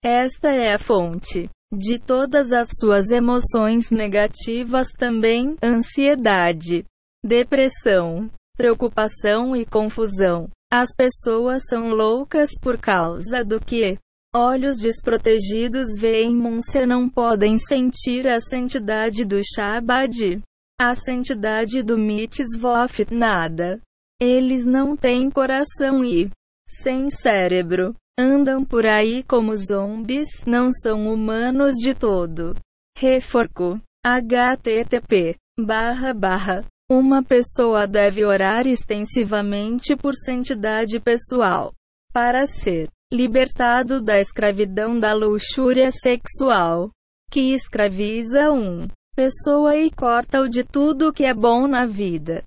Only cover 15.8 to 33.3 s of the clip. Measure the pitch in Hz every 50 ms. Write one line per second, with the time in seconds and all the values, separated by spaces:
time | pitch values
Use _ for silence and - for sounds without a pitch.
15.8 | 262 226 208 202 214 226 226 220 226 233 240 240 233 233 226 226 240 - - 269
16.8 | 254 247 247 247 247 247 - - 240 233 226 202 202 214 220 226 - - 285 262
17.8 | 254 254 - - - - 240 247 262 269 240 233 226 - - 254 247 247 - 269
18.8 | 214 202 220 214 220 226 214 214 247 196 196 196 202 - - - 208 202 208 233
19.8 | 233 233 247 254 269 262 233 233 226 190 175 208 208 _ _ _ _ _ _ -
20.8 | 254 240 240 - - - 254 247 247 - 269 214 202 220 214 220 226 214 226 262
21.8 | 233 214 240 220 214 214 214 208 220 220 - - 277 233 226 226 226 247 240 233
22.8 | 240 254 - - 208 - - 233 233 220 208 180 165 160 160 160 175 175 185 226
23.8 | - _ _ _ _ _ _ _ 247 247 247 254 262 254 262 254 240 247 254 269
24.8 | 269 277 294 294 - 254 247 247 262 277 277 - 269 262 269 269 294 294 - -
25.8 | 285 269 269 269 254 247 240 170 175 196 - _ _ _ _ _ _ - - -
26.8 | - 262 254 262 269 285 285 - - 254 214 196 185 180 180 180 180 165 180 180
27.8 | 185 185 - - _ _ _ - 247 262 277 285 285 269 269 269 269 - - 233
28.8 | 220 220 214 214 214 220 233 254 262 - - 240 220 220 220 214 196 185 208 196
29.8 | 196 202 214 226 226 208 254 285 302 294 - - - 240 233 240 247 254 254 -
30.8 | - 233 - 208 214 214 220 220 220 214 220 226 233 247 254 269 277 285 269 233
31.8 | 226 262 262 - - 220 196 185 175 165 160 160 170 165 - - - _ _ _
32.8 | _ _ _ - - 262 262 262 254 -